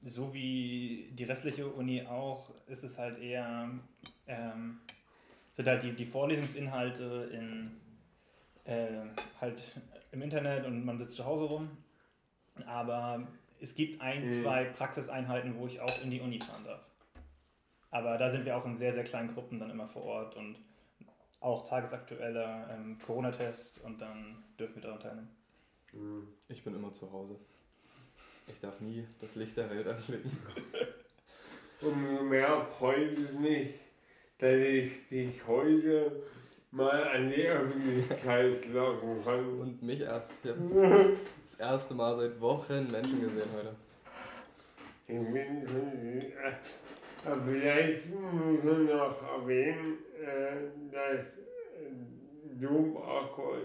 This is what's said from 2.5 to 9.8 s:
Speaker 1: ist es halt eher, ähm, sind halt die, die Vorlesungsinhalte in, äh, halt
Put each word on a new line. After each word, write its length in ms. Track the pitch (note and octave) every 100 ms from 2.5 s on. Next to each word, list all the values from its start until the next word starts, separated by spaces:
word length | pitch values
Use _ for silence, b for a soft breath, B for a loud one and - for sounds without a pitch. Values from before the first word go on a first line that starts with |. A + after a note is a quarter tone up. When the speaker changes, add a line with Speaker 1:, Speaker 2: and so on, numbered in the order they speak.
| - -
Speaker 1:
ist 160 | C3
es 140 | B2+ -
halt 220 | A#2+ A#2+
eher, 500 | B2 B2 A#2+ A#2 A#2+ B2+ B2+ _ - - -
ähm, 520 | A#2 A#2 A2+ A#2 A#2 - - b b b b b
sind 160 | - C3
halt 160 | B2+
die, 100 | B2
die 120 | A#2+ A#2+
Vorlesungsinhalte 1200 | C3+ C#3+ D3+ C#3 C#3+ C#3 C3 B2 B2 B2 B2 A#2+
in, 400 | A2+ A2+ A2+ A2 A2 - - _ _ b b b b -
äh, 360 | A#2 A2+ A2 A2 A2 - -
halt 240 | B2 - - C3+